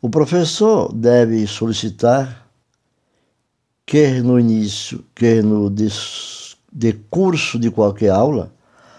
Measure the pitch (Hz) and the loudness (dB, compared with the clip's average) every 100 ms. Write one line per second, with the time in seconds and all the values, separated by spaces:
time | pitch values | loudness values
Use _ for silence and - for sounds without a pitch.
0 | 123 120 147 175 165 - 214 208 98 110 | -2 0 0 0 -2 0 2 2 0 0
1 | 117 120 113 113 104 - 113 104 113 101 | 4 4 4 0 -2 -4 -6 -4 -6 0
2 | 120 131 131 117 _ _ _ _ _ _ | 2 2 -2 -12 _ _ _ _ _ _
3 | _ _ _ _ _ _ _ _ - 147 | _ _ _ _ _ _ _ _ -2 2
4 | 147 127 123 123 117 110 104 101 - 123 | 2 2 2 2 2 0 -2 -6 -12 -14
5 | - - 120 113 107 107 104 101 107 104 | -18 0 2 4 2 0 -2 -2 -4 -4
6 | - - - - - - _ 143 117 107 | -12 -14 -16 -18 -20 -20 _ -4 -2 -2
7 | - 170 190 160 - 117 113 104 104 101 | -6 -2 0 0 -4 -4 -4 0 0 2
8 | 107 95 131 135 85 _ _ _ _ | 0 2 0 -2 -6 _ _ _ _